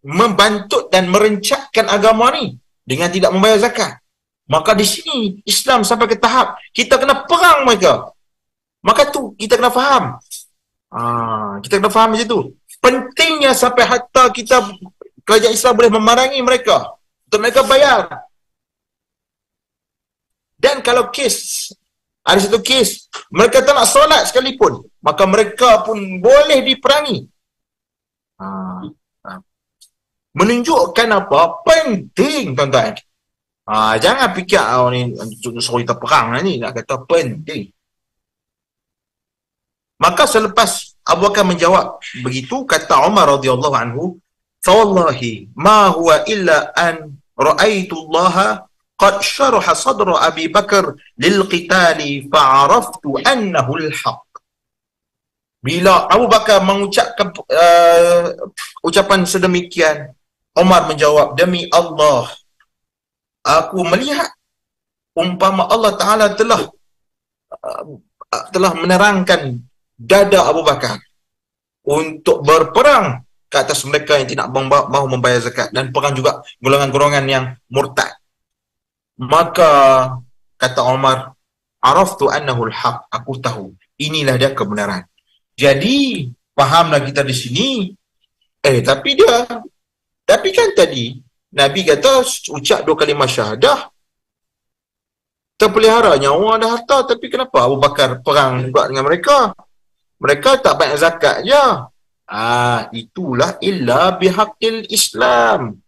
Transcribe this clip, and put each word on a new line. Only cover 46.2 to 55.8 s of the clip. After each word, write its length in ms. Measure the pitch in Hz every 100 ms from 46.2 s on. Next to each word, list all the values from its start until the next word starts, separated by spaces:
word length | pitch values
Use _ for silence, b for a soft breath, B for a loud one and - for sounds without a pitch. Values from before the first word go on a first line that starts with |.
| 202
illa 400 | 214 180 151 - -
an 400 | 170 165 156 143 _ -
ra'aitullaha 1300 | 143 - 208 202 185 165 156 160 180 175 208 214 - _ _ -
qad 240 | 196 196
syaraha 560 | - - 269 220 - -
sadra 400 | 262 214 196 165
Abi 240 | 160 160 160
Bakar 480 | 180 - 196 180 - b -
lil 240 | 156 196 190
qitali 720 | 175 175 185 170 156 147 139 -
fa'araftu 880 | 156 135 135 139 233 - - 143 131
annahu 640 | 247 269 202 160 123 160
al-haq." 400 | 156 151 - - _ - _ _ _ _ _ _ _ _ _ _ _ _
Bila 480 | 127 170